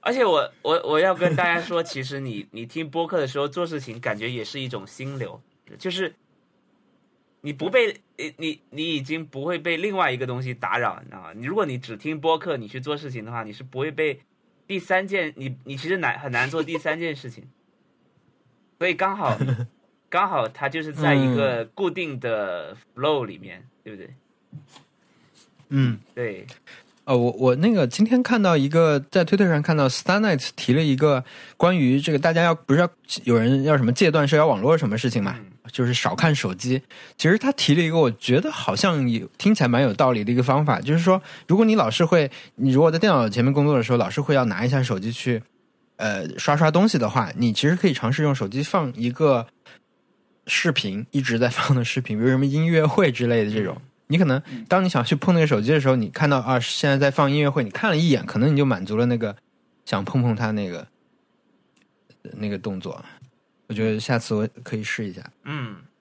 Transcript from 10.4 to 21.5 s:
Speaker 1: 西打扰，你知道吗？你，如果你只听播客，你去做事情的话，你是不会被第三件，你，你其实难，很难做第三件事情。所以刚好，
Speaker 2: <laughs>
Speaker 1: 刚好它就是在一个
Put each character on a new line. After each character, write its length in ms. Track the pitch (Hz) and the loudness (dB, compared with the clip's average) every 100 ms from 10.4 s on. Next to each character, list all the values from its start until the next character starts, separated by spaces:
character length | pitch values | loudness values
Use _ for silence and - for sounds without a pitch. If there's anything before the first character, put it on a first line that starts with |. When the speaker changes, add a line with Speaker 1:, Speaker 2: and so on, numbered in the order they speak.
Speaker 1:
西 100 | 131 | -8
打 240 | 120 95 110 | -8 -4 -2
扰， 220 | 117 87 | -2 -6
你 80 | - | -16
知 60 | 95 | -20
道 60 | |
吗？ 80 | 82 | -18
你， 120 | 95 127 | -14 -6
如 100 | 202 | -4
果 100 | 180 | -4
你 120 | 127 | -4
只 180 | 127 110 | -10 -12
听 240 | 151 156 | -10 -4
播 180 | 156 160 | -2 -2
客， 200 | 175 139 | -2 -8
你 100 | 107 | -8
去 140 | 131 | -12
做 160 | 131 147 | -8 -8
事 120 | 147 | -8
情 140 | 127 | -12
的 80 | 107 | -10
话， 120 | 120 | -10
你 100 | 110 | -10
是 100 | 104 | -14
不 160 | 131 131 | -14 -8
会 100 | 147 | -8
被 300 | 156 156 123 _ _ _ _ _ | -2 -4 -4 _ _ _ _ _
第 100 | 196 | -10
三 300 | 170 185 190 | -2 -2 0
件， 260 | 196 160 139 | -4 -4 -6
你， 180 | 135 131 | -10 -10
你 140 | - 135 | -12 -12
其 100 | 151 | -6
实 80 | 190 | -4
难， 240 | 147 120 | -2 -4
很 100 | 143 | -6
难 180 | 120 131 | -2 -2
做 120 | 160 | -2
第 160 | 151 160 | -4 -4
三 220 | 160 156 | -4 -6
件 160 | 165 139 | -6 -8
事 140 | 131 | -14
情。 160 | 113 - _ _ _ _ _ _ _ _ _ _ _ _ _ | -18 -20 _ _ _ _ _ _ _ _ _ _ _ _ _
所 100 | 175 | -4
以 40 | |
刚 220 | 170 190 196 | -2 -2 -2
好， 240 | 156 113 131 120 120 | -2 -2 -2 -4 -6
Speaker 2:
<laughs> 380 | _ _ _ _ | _ _ _ _
Speaker 1:
刚 200 | 170 190 | -2 0
好 160 | 165 120 | -2 -4
它 180 | - 139 | -4 -6
就 160 | 160 | -6
是 80 | 156 | -8
在 240 | 143 147 143 | -2 2 2
一 180 | 131 | 2
个 300 | 127 139 | 0 -2